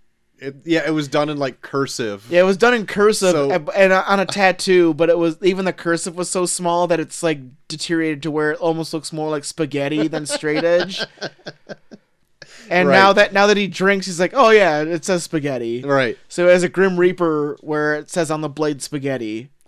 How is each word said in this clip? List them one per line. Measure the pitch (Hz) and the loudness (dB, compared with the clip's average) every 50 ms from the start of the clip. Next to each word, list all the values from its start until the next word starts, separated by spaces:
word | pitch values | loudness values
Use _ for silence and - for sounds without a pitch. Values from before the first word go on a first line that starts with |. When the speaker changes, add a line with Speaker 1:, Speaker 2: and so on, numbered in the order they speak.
| _ _ _ _ _ _ _ _ | _ _ _ _ _ _ _ _
Speaker 1:
It, | 135 139 139 139 135 | -12 -12 -12 -8 -4
yeah, | 165 165 160 143 | -2 0 0 0
it | 156 | -2
was | 160 156 147 135 | -2 -4 -4 -2
done | 151 147 147 151 | -2 -2 -2 -2
in, | 151 143 | -2 -4
like, | 139 131 - _ | -4 -6 -6 _
cursive. | - - - 139 139 131 - - 120 107 101 101 107 117 | -12 -6 -4 -4 -4 -4 -4 -6 -6 -6 -8 -10 -6 0
Speaker 2:
Yeah, | 170 175 | 2 4
it | 185 | 4
was | 190 196 160 | 4 2 2
done | 220 240 247 | 2 2 2
in | 233 190 | 2 -2
cursive | - - - 202 214 214 - 196 185 | -4 0 2 4 4 4 2 2 2
Speaker 1:
So | 175 151 139 139 | 2 2 2 0
Speaker 2:
and, | - 175 147 170 - | 0 -2 -2 -2 2
and | 196 190 185 | 4 4 6
on | 190 185 - - 196 202 | 4 2 2 2 0 0
a | 185 | 0
tattoo, | - - 202 196 185 180 - - 190 185 180 175 165 | -2 0 2 2 2 2 0 0 2 4 4 4 4
but | 156 147 165 165 | 2 2 2 2
it | 170 | 2
was, | 175 170 170 156 - | 2 0 -2 -2 0
even | 202 185 190 185 190 | 0 0 0 0 -2
the | 180 | -4
cursive | 165 - - 170 170 165 - 190 165 | -6 -4 -4 -4 -4 -2 -4 -6 -8
was | 180 180 - | -8 -8 -6
so | - 190 180 | -4 -4 -2
small | 170 - - 180 170 170 175 175 170 | -4 -4 -4 -2 -2 0 0 0 0
that | 175 160 | 0 -2
it's, | 156 - - - | -2 -6 -6 -4
like, | 175 165 156 143 131 127 127 _ _ - | -2 -2 -2 -4 -8 -16 -20 _ _ -12
deteriorated | 160 151 - - 170 165 160 160 156 139 131 | -12 -10 -6 -4 -2 -2 -2 -2 -4 -4 -6
to | 160 | -4
where | 147 156 151 151 | -4 -2 -2 -2
it | 156 - | -2 -2
almost | 175 165 160 160 160 - | -2 -2 -2 -2 -4 -6
looks | - 156 143 - | -8 -10 -10 -10
more | - 156 156 156 | -8 -6 -6 -4
like | 156 147 143 | -4 -6 -6
spaghetti | - - - 160 139 143 143 139 143 151 151 156 | -8 -6 -6 -4 -4 -4 -4 -4 -2 -2 -2 -2
than | 160 156 156 151 | -2 -4 -6 -6
straight | 139 - - - 151 151 156 165 | -6 -6 -4 -4 -2 -2 0 0
edge. | 170 175 175 165 190 185 - 220 - _ - | 2 2 2 0 -2 -6 -8 -10 -10 _ -12
Speaker 1:
<laughs> | - 165 - _ - - - _ _ - - - _ - - - _ _ _ _ _ _ _ _ - - - - - 220 | -12 -12 -12 _ -18 -20 -20 _ _ -18 -18 -18 _ -20 -20 -20 _ _ _ _ _ _ _ _ -20 -20 -20 -18 -6 -2
Speaker 2:
And | 170 180 180 185 | 0 2 4 4
Speaker 1:
Right. | 185 | 6
Speaker 2:
now | 190 190 196 | 6 6 6
that, | 196 208 208 208 196 | 6 4 2 2 2
now | 196 202 208 | 4 4 4
that | 208 202 | 4 2
he | 202 | 0
drinks, | 180 175 - 185 196 202 190 185 | -2 -2 -2 0 0 0 0 -4
he's | 190 175 156 | -6 -4 -2
like, | 180 170 - | -2 0 2
"Oh | 269 262 220 | 4 6 6
yeah, | 220 214 196 170 151 151 | 6 6 6 4 2 0
it | 151 160 175 - - | -2 -4 -4 -4 -2
says | - 185 175 - | -2 -2 -2 -4
spaghetti." | - - 156 139 143 135 123 120 117 117 127 | -4 -6 -4 -4 -4 -4 -4 -4 -4 -6 -4
Speaker 1:
Right. | 135 143 139 135 131 113 101 - - - | -2 0 2 2 2 0 -2 -6 -12 -8
Speaker 2:
So | - 175 175 180 | -2 2 4 6
as | 180 180 | 6 4
a | 175 175 | 2 0
Grim | - 180 190 196 180 175 | 0 0 2 2 2 2
Reaper | 175 180 180 180 175 165 156 151 147 147 - - | 2 2 2 0 0 0 0 0 -2 -4 -6 -8
where | - 151 151 151 151 151 151 | -8 -6 -4 -2 0 0 -2
it | 151 151 - | -4 -6 -6
says | - 180 - 143 | -4 -4 -2 -2
on | 156 156 | -2 -4
the | 156 147 | -6 -6
blade | 139 151 156 151 147 131 | -4 -2 -2 -2 -2 -4
spaghetti. | - - 156 143 135 139 131 123 113 107 104 110 131 143 _ _ _ | -8 -10 -8 -6 -6 -6 -6 -6 -6 -8 -8 -10 -12 -14 _ _ _